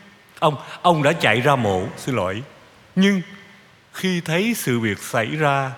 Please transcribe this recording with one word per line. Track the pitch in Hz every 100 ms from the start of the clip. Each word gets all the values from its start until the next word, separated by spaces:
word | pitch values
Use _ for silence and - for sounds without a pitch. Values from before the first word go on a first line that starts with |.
| - - _ -
ông, | 156 139 - -
ông | 180 160
đã | 143
chạy | 165 120 113
ra | 143 135
mộ, | 107 92 92 -
xin | - 120
lỗi. | 92 104 139 - - _ - 185
Nhưng | 196 190 165 - - - _ _ _
khi | - 185 175
thấy | 165 170 226 226
sự | - 120
việc | 113 95
xảy | - 123 110
ra, | 151 147 139 131